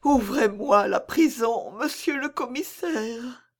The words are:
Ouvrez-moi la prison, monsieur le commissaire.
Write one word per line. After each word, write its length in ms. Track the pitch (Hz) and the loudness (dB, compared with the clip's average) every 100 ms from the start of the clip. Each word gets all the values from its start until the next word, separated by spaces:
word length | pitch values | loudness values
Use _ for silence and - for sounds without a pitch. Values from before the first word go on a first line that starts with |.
Ouvrez-moi 840 | - 277 202 269 220 202 285 208 202 | 4 4 2 0 0 0 4 4 4
la 120 | - | 0
prison, 680 | - - 311 - 226 233 - | -2 2 2 4 -2 -2 -6
monsieur 460 | 202 294 - - 285 | -4 -4 -2 -4 -2
le 100 | 285 | -4
commissaire. 1200 | - 247 262 370 - 349 220 220 233 247 247 _ | -6 -6 -6 -8 -6 -4 -4 -4 -6 -10 -14 _